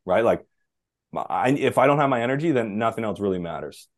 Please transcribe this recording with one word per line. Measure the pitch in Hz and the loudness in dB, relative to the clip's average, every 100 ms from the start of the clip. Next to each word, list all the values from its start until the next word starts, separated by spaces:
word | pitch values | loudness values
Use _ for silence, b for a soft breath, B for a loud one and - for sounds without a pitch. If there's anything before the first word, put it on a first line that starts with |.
| - | 0
right? | 90 113 | 2 2
Like, | 90 - _ _ _ _ _ _ - | 0 -2 _ _ _ _ _ _ -10
I, | - 92 127 | -6 -2 0
if | 139 135 123 | 2 0 4
I | 131 | 4
don't | 143 | 4
have | 139 | 2
my | 127 | 0
energy, | 120 135 165 | -2 -2 0
then | 131 113 101 | 0 0 -2
nothing | 113 110 113 | -2 -2 -4
else | 92 | -4
really | 101 92 | -2 -2
matters. | 85 78 73 - - | -4 -8 -10 -14 -20